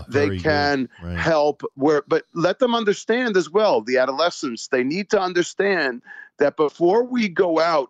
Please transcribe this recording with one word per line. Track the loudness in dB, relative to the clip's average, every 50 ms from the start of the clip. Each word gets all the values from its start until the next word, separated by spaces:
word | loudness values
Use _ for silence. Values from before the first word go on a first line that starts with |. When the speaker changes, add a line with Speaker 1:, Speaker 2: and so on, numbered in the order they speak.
| -4 -4
Speaker 1:
they | -2 0 0
Speaker 2:
very | 0 -2
good. | -2 -2
Speaker 1:
can | 0 0 0 0 0 0 -2 -4 -6 _ -14
Speaker 2:
Right. | -10 -8 -6 -4
Speaker 1:
help, | -2 0 2 2 2 0 0 -2 -8 -12 -6
where, | -2 0 2 2 2 0 0
but | -2 -2 -2 _ -6
let | -2 0 0 0 2
them | 0 0 0
understand | 0 0 0 -2 -2 0 -2 0 0 0 0 0 0
as | 0 0
well, | 0 2 2 4 2 2
the | 0 0 2 2
adolescents, | 2 2 0 0 0 -2 -2 -4 -8 -8 -8 -8 -8 -2
they | -2 0 0
need | 0 -2 -4 -4 -2
to | 0 0
understand | 0 0 -2 -2 -2 -2 -2 -2 -2 0 0 0 -2 -2 -4 -6 -12 -18 -20 -20 -20 -12 _ -2
that | 0 0 0 0
before | 0 0 0 0 2 2 4 2 0
we | 0 0 -2 -2 -2
go | 0 0 0 2 2 2
out | 2 2 0 0 -2 -2